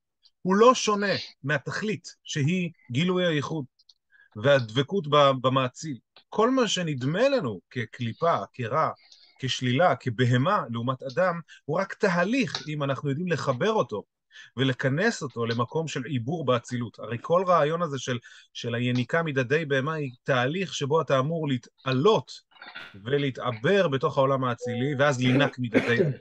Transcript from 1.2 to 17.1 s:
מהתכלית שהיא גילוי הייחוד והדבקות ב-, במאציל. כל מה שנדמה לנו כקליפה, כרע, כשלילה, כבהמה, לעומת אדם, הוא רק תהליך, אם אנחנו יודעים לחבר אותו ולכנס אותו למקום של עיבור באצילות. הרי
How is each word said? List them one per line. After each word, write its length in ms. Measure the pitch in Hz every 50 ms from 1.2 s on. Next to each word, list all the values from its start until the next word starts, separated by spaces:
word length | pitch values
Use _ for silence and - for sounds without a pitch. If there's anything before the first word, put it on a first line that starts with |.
| - - - _ -
מהתכלית 720 | 139 151 143 - - 123 - - 214 208 139 - - - _ _
שהיא 480 | - - 160 139 143 180 185 180 170 - _ _ -
גילוי 340 | 120 123 170 180 185 180 180
הייחוד 400 | 175 156 147 135 - 160 160 139 - _ _ _ _ _ _ _ _ _ _ _ _ -
והדבקות 720 | 107 104 139 143 135 123 110 110 127 143 - 180 196 160 147
ב-, 240 | 139 147 147 139 135 131
במאציל. 560 | 120 131 127 135 131 123 - - - 160 139 113 _ _ _ - _ -
כל 220 | - - 208 240
מה 160 | 262 269 247 202
שנדמה 640 | - 185 175 160 151 131 120 135 156 190 247 277
לנו 320 | 285 262 185 123 104 90 - _
כקליפה, 680 | - 127 113 - - - 123 117 104 - - 165 160 120 98 - _
כרע, 360 | - 120 110 113 156 156 127 101 _ _ - - - - - _ -
כשלילה, 560 | - 127 - - 127 123 123 135 151 180 139
כבהמה, 680 | 123 - 135 117 98 127 120 127 123 135 170 202 202 160 123
לעומת 340 | 117 117 117 123 131 127 -
אדם, 360 | 135 127 139 180 185 170 170 160 _ - - _
הוא 140 | - 147 180
רק 140 | 190 - -
תהליך, 720 | - - 202 175 175 175 190 233 285 247 147 - - - 151
אם 160 | 151 151 160
אנחנו 260 | 143 139 123 - 143
יודעים 180 | 135 139 180 180
לחבר 440 | 170 135 - 143 131 120 160 208
אותו 320 | 226 214 165 - 110 101 92 _ _ _ _ _ - - - - - 117
ולכנס 640 | 131 135 127 - - 135 131 151 196 233 220 - 170
אותו 220 | 139 - 117 117
למקום 420 | 113 117 117 120 - - 160 160 151
של 160 | - 151 127
עיבור 420 | - 156 123 110 117 - 160 156
באצילות. 540 | 123 127 117 - - 127 120 120 110 - -
הרי 180 | 104 107